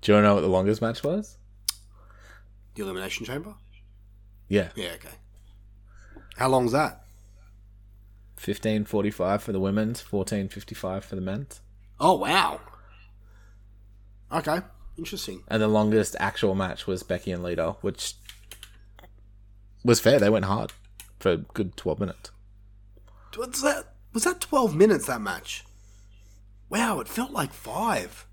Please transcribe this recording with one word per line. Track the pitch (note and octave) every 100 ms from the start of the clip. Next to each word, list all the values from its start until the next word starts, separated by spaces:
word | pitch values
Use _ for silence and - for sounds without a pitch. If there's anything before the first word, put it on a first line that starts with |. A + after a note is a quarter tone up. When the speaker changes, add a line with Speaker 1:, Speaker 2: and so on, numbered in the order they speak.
Speaker 1:
Do | -
you | G#2
wanna | G#2
know |
what | G2+
the | E2
longest | F#2 G2 G#2+
match | A#2 A#2
was? | C#3+ F#3 G#3 - - - - - - - - - - - - - -
Speaker 2:
The | -
Elimination | G2 F#2 F#2+ - A2+
Chamber? | C3+ - - - - - - - - - - -
Speaker 1:
Yeah. | G2+ E2+ -
Speaker 2:
Yeah, | F2+
okay. | E2 - - - - - - - - - - - - - -
How | C3
long's | C3 B2
that? | B2 A2+ - - - - - - - - - - - - - - -
Speaker 1:
Fifteen | - G2+ A2 G#2+
forty-five | G#2 G#2+ G2+ - F2+ G2+
for | -
the | G2
women's, | F#2+ G2+ A2 A#2+
fourteen | - G2+ F#2 G#2 F#2+
fifty-five | - - - F#2+ F#2+
for | -
the | G2
men's. | F#2 G2+ C#3 - - - - -
Speaker 2:
Oh, | D#3
wow. | F#3+ - F3+ - D2 - - - - - - - - - - - - - - - - -
Okay, | D#3 D#3+ E3 F#3+ - - -
interesting. | E3 G3 - F#2 -
Speaker 1:
And | A2
the | G#2+
longest | G#2+ G#2+ A2 G2 -
actual | G2 - G#2+
match | F#2+ F#2 - -
was | F#2
Becky | - F2+ -
and | F2+
Lita, | F2 E2+ E2 -
which | G2 - - - - - - - - - - - - - - - - - - -
was | B2 A#2
fair. | - C#3
They | G2+
went | A2
hard | F#2+ G#2 G#2+ - - - - -
for | F#2+
a | E2
good | - - F#2+ -
twelve | F#2 -
minutes. | G2 - - - - - - - - - - - - -
Speaker 2:
Was | B3 -
that, | C#4+ C#4+ - - -
was | A3+
that | F4 F4+
twelve | - C#4+ A#3 D3+
minutes, | G#3 F3 -
that | B2
match? | G2+ E2+ - - - - - - - - - - - - -
Wow, | G3+ A#3 F3+
it | -
felt | - B3+
like | - D3+
five. | - - D#3+ A3+ D#3 F2 - -